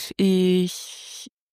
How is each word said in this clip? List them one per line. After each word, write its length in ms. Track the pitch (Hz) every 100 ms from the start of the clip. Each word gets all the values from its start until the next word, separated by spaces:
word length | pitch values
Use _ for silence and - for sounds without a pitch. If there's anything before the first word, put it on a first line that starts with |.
| - -
ich, 1120 | 196 185 185 185 180 - - - - - - _ _